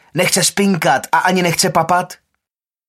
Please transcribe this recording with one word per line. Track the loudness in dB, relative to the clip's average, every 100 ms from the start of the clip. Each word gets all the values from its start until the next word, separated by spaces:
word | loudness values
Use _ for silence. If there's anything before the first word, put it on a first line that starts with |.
| _
nechce | -2 0 0
spinkat | -2 0 0 2 0 0 0
a | 0
ani | 0 0
nechce | 0 0 0
papat? | 0 0 0 -2 -14 _ _ _ _ _ _